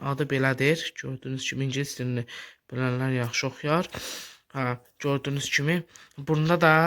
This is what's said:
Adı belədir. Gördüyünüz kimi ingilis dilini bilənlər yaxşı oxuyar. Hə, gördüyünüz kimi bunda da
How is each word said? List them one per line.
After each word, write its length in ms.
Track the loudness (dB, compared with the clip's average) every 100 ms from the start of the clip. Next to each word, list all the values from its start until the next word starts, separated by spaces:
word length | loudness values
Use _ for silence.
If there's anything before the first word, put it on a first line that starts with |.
| -4
Adı 160 | -2 0
belədir. 640 | 2 2 4 2 2 -2 -10
Gördüyünüz 480 | -10 -10 -8 -6 -4
kimi 180 | -4 -2
ingilis 300 | -2 -4 -4
dilini 240 | -2 -2 -4 -10 -16 -20 -10
bilənlər 460 | -2 0 0 0 0 -2
yaxşı 220 | -2 -4
oxuyar. 420 | -4 0 0 0 -6 -10 -12 -14 -20 _ -4
Hə, 220 | -4 -4 _ -6
gördüyünüz 460 | -2 -2 -2 -4 0
kimi 300 | 0 2 0 -2 -14 -20 -8
bunda 380 | 0 2 4 6
da 140 | 6 6